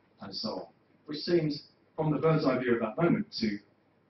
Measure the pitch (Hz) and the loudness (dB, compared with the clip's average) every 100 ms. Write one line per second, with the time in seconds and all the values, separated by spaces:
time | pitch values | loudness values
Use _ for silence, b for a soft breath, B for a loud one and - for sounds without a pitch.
0 | _ - 95 92 110 - - _ _ _ | _ -18 -14 -8 -8 -8 -12 _ _ _
1 | - 147 - 175 156 143 - _ _ - | -12 -8 0 2 2 -4 -12 _ _ -4
2 | 156 143 160 147 143 123 123 113 113 - | -2 2 2 4 2 0 2 0 0 0
3 | 170 107 - - 107 101 - _ _ _ | 2 2 -2 -4 -2 -2 -8 _ _ _